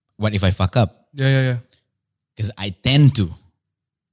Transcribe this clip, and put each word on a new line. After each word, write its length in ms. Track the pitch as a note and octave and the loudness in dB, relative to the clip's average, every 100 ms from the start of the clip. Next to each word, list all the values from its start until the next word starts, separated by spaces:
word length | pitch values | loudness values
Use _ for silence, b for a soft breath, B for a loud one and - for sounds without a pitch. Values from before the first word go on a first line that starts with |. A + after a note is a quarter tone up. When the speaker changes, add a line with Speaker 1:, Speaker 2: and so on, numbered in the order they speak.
| _ | _
Speaker 1:
what 160 | - G#2+ | -6 -2
if 140 | G2+ | 0
I 80 | F#2 | 0
fuck 240 | F#2+ F#2 B2+ | 0 0 0
up? 320 | G2+ _ _ | -2 _ _
Speaker 2:
Iya, 160 | C#3+ C3+ | -4 0
iya, 140 | C3+ | 0
iya. 140 | C3 A#2+ - _ _ _ _ _ _ | 0 -4 -10 _ _ _ _ _ _
Speaker 1:
'Cause 180 | - G2+ | -10 -10
I 140 | - G2+ | -8 -10
tend 460 | F2+ B2 C#3 C#3+ - | -6 0 4 4 2
to. 160 | F2 - _ _ _ _ _ _ _ | -2 -6 _ _ _ _ _ _ _